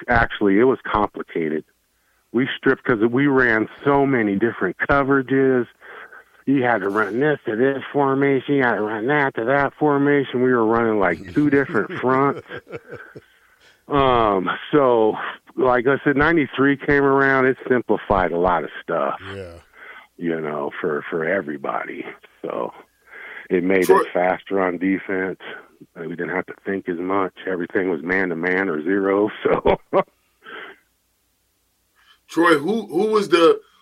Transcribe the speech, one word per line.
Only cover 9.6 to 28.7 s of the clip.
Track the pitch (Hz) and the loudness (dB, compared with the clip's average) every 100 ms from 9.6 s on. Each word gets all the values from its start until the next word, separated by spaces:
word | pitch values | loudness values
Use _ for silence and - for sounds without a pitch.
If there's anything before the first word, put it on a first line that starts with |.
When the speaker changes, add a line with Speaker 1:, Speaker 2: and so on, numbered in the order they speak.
| 135 | 0
Speaker 1:
formation. | - 151 139 143 143 131 127 | 0 0 2 2 2 0 0
We | 127 | 2
were | 123 110 | 2 2
running, | 117 117 107 | 2 2 2
like, | 95 87 95 | 0 -2 -4
two | 90 147 | 0 2
different | 139 135 143 98 | 2 2 -2 -2
Speaker 2:
<laughs> | 170 | -2
Speaker 1:
fronts. | 123 131 139 - - - - 170 - - - - - _ _ _ _ _ - | 0 2 2 -2 -10 -18 -14 -16 -14 -18 -18 -20 -20 _ _ _ _ _ -4
Um, | 143 135 123 110 98 90 92 - | 0 4 4 4 2 0 -6 -2
so, | 151 135 120 110 - - - _ - | 2 4 4 2 0 -8 -12 _ -2
like | 127 123 120 | 2 2 2
I | 135 | 0
said, | - 135 | 0 2
ninety-three | 151 165 131 - 139 143 | 2 2 0 2 2 2
came | - 143 | 2 2
around. | 139 139 135 135 131 | 4 4 4 4 2
It | 127 - | 0 0
simplified | 123 - 104 - 101 87 | 0 2 -2 2 0 2
a | 85 | 0
lot | 90 87 | 0 0
of | 71 - | -4 -10
stuff. | - 82 71 - 95 | -6 -2 -2 -4 -10
Speaker 2:
Yeah. | 98 90 85 - - - - - - | -14 -14 -18 -20 -20 -20 -20 -20 -8
Speaker 1:
You | 87 80 | -4 -4
know, | 78 76 71 - | -4 -6 -8 -6
for, | 90 73 71 | -4 -4 -6
for | 85 | -6
everybody. | 80 98 73 73 69 - - 65 - - - _ | -2 -4 -4 -8 -6 -6 -8 -10 -14 -16 -20 _
So | - - 58 - - _ _ - - - - | -10 -8 -8 -10 -20 _ _ -20 -18 -18 -4
it | 92 | -2
made | 87 95 | 2 2
Speaker 3:
Troy | 90 95 | 4 2
Speaker 1:
us | 95 | 2
faster | 90 90 90 - 98 | 0 0 -2 -4 -2
on | 92 87 | -2 -2
defense. | 92 95 - 95 95 90 - - - _ - - | -2 -2 -2 -4 -4 -8 -14 -18 -20 _ -20 -14
Uh, | |
we | 80 82 | -12 -8
didn't | 87 | -6
have | 90 87 | -6 -8
to | - | -10
think | - 98 90 | -8 -6 -6
as | 85 | -6
much. | 90 98 92 - - | -4 -2 -4 -6 -8
Everything | 92 85 104 92 | -6 -4 -4 -2
was | 85 | -4
man-to-man | 85 92 95 80 87 92 | -2 -2 -2 -2 -2 -2
or | 98 | -2